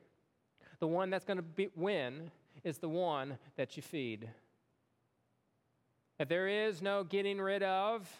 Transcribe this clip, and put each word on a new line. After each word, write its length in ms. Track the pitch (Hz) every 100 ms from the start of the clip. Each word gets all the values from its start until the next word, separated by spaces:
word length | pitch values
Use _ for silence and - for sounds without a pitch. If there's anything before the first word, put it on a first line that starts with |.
| - _ _ _ _ _ - -
the 80 | 160
one 220 | 175 190
that's 160 | 185 -
gonna 160 | 185
be, 280 | 165 160 202
win 580 | 160 190 180 123 143 165 - _ 139 170
is 140 | 143
the 100 | 165
one 480 | 170 175 143 135 127 - -
that 220 | 131 151
you 40 |
feed. 480 | - 160 120 107 113 - _ _ _ _ _ _ _ _ _ _ _ _ _ _ _ _ _ -
That 120 | 139
there 180 | 175 190
is 340 | 208 214 165
no 220 | 196 202
getting 360 | 170 196 202 196
rid 240 | 190 196
of 460 | 196 190 208 233 180